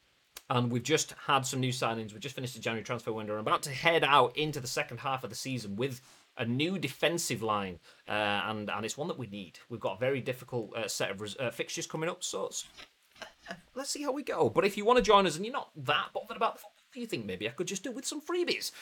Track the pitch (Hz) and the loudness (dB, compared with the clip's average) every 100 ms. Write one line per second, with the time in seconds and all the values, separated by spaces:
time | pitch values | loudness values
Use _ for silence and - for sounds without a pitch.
0 | _ _ _ - - 127 120 123 131 151 | _ _ _ -14 -2 2 2 0 2 2
1 | - - - 147 127 131 127 123 120 113 | 2 -6 2 2 2 0 0 0 0 0
2 | 110 104 131 - 127 117 117 113 101 120 | -6 -8 -10 -6 -8 -4 -2 -2 -2 -4
3 | - 110 107 107 113 170 147 131 170 165 | -4 -4 -2 -2 0 0 0 0 4 6
4 | 143 139 123 - 151 143 127 156 147 120 | 8 8 8 4 -2 -2 -4 -4 -4 -4
5 | 143 131 113 117 135 123 101 98 131 123 | -2 -2 -4 -8 -6 -6 -4 -2 -2 -4
6 | - - _ - 117 127 165 190 139 - | -14 -20 _ -6 -2 0 0 0 -4 0
7 | 156 170 - 113 110 104 95 85 - - | 2 2 -2 -2 0 0 -2 -8 -16 -16
8 | - 104 104 101 98 110 104 92 110 - | -4 0 2 0 -2 -4 -4 -4 -4 -4
9 | 165 147 110 101 87 - - 113 117 95 | -6 -6 -8 -10 -12 -16 -12 -6 -4 -2
10 | 127 139 113 127 120 120 104 113 104 - | 0 0 -2 -8 -6 -6 -6 -6 -4 -2
11 | 107 98 104 98 120 - 170 - 160 156 | -2 -4 -8 -4 -4 -4 -6 -6 -6 -4
12 | 165 180 - 190 - - - - - _ | -4 -4 -6 -4 -6 -8 -12 -16 -20 _
13 | _ - - - - - - 247 277 294 | _ -18 -18 -16 -14 -14 -12 -10 -6 -4
14 | 294 277 - - 123 165 196 208 208 247 | -2 -2 -2 4 4 6 4 4 6 6
15 | 202 202 190 151 214 269 - 156 131 147 | 10 8 8 2 -4 -6 -6 -4 0 2
16 | - 196 202 220 214 - - _ _ 254 | 0 -6 -8 0 0 0 -12 _ _ -10
17 | 233 147 101 92 107 127 170 196 277 240 | -6 -4 -4 -4 -4 -4 -4 -4 -6 -6
18 | - 302 - 359 349 214 - - | -6 -8 -4 0 0 -2 -4 -8